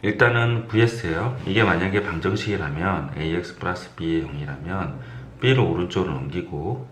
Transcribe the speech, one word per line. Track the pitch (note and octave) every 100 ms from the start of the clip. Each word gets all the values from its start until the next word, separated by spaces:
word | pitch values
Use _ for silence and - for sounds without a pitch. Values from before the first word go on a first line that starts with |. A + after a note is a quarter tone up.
일단은 | A2 - A#2+ A#2+ A#2 A#2 -
브이에스예요. | G#2+ A#2 - F2 E2 A2 B2+ -
이게 | G2
만약에 | G#2 E2+ F#2+ G2
방정식이라면 | F#2+ E2 E2 G#2+ - G2 D#2 D2 F#2 F2 C#2 C#2+
에이엑스 | D#2+ E2+ F2 -
플러스 | F2+ F2+ - -
B의 | E2 E2
영이라면 | D2 C#2+ C#2+ C#2 D#2 F#2+ E2 C2 - - - -
B를 | B2 C3
오른쪽으로 | F#2 E2 F2+ - F2
넘기고 | C#2 C#2+ F2 E2+ D2+ E2 B2+ -